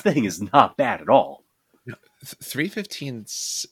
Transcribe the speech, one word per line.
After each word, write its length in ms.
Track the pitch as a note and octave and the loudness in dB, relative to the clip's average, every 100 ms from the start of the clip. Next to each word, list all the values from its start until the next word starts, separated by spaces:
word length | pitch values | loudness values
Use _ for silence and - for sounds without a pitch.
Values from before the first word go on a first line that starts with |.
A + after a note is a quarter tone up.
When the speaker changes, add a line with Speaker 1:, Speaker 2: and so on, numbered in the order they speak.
| G#3 | 0
Speaker 1:
thing 120 | C#3 | 2
is 180 | G2+ - G2+ | 0 -2 2
not 240 | C#3 G#2+ - | 6 6 4
bad 240 | B2+ F#2 | -2 -2
at 80 | D#2 | 4
all. 360 | C3 C#3 - _ _ _ _ B2 | 4 4 -6 _ _ _ _ -18
Speaker 2:
No, 80 | - _ _ | -18 _ _
th-, 160 | - - | -20 -16
three 260 | - C3+ F3+ | -8 -6 -4
fifteen 540 | A3 G3 - C#3 A#2 | -6 -10 -10 -10 -10
s-, 440 | G2+ - - - - | -10 -10 -8 -8 -10